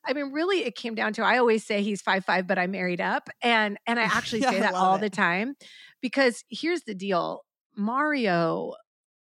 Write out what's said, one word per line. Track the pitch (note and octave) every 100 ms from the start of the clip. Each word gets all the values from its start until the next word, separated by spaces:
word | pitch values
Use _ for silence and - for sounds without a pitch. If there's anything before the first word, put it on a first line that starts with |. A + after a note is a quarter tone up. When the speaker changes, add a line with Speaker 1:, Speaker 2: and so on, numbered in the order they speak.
| -
Speaker 1:
I |
mean, | C#4+ C#4
really, | C#4 F4 F#4+ B3+
it | -
came | A#3+
down | A3+ A3
to, | G#3+
I | G3 A#3+
always | B3 A3 -
say | G#3
he's | G3+ G3+
five | - G3 F#3
five, | F3+ F#3
but | F#3
I | F3+
married | F#3+ F3+ F3
up. | F#3 B3 - -
And, | A#3+ A#3 G#3+ G3 -
and | A#3
I |
Speaker 2:
<laughs> | A3
Speaker 1:
actually | G#3 - A3+
Speaker 2:
Yeah, | C4
Speaker 1:
say | F#3+
Speaker 2:
I |
Speaker 1:
that | G3+
Speaker 2:
love | F3+
Speaker 1:
all | F#3 F#3+
Speaker 2:
it. |
Speaker 1:
the | G#3+
time, | G3 F#3 F3 A#3+ C#4+ - - - _
because | B3+ - C4+ A#3 -
here's | A#3 D#4 F4
the | -
deal. | G3 G3 F3+ D#3+ F3 - _ _ -
Mario | G3+ B3+ D4+ D4 G#3+ E3+ E3 - - - _ _ _ _